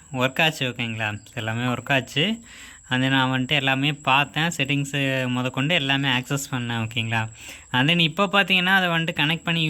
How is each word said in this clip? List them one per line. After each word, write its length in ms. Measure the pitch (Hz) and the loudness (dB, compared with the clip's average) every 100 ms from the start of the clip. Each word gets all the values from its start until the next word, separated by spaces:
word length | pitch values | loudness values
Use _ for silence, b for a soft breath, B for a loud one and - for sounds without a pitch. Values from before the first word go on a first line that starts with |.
| B | B
ஒர்க் 280 | 131 127 131 | -2 0 2
ஆச்சு. 280 | 160 156 131 | 0 0 -4
ஓகேங்களா? 400 | 113 117 110 110 104 - | -4 -6 -4 -4 -6 -8
எல்லாமே 320 | - 110 113 127 | -8 -4 -2 -2
ஒர்க் 180 | 120 - | -2 0
ஆச்சு. 340 | 139 113 139 180 226 B B B B B | 0 0 -2 -2 -2 B B B B B
அது 120 | 127 131 | 0 2
நான் 180 | 135 131 | 2 2
வந்துட்டு 220 | 131 127 147 | 0 0 0
எல்லாமே 300 | 135 135 143 147 - | 0 0 0 -2 0
பார்த்தேன், 440 | 135 143 151 165 170 | 2 0 -2 -2 -2
செட்டிங்ஸு 440 | 135 143 139 143 135 131 127 123 | -2 -2 -2 -2 0 0 -2 -2
முதற்கொண்டு 380 | 127 127 143 175 | -2 -2 0 0
எல்லாமே 280 | 135 135 139 123 | 0 0 2 0
ஆக்சஸ் 280 | 127 139 - | 0 -4 -4
பண்ணேன், 300 | 127 120 117 110 | -6 -4 -2 -4
ஓகேங்களா? 360 | 117 113 113 110 - B B B 123 | -4 -2 -2 -2 -8 B B B 2
And 140 | 143 | 4
then 120 | 170 165 | 4 2
இப்போ 140 | 151 202 202 | 2 2 4
பார்த்தீங்கன்னா, 380 | 185 190 180 196 | 4 2 4 4
அதை 100 | 180 | 4
வந்துட்டு 220 | 165 165 165 | 0 0 0
கனெக்ட் 260 | 147 165 - | 0 0 -2
பண்ணி 140 | 170 | 0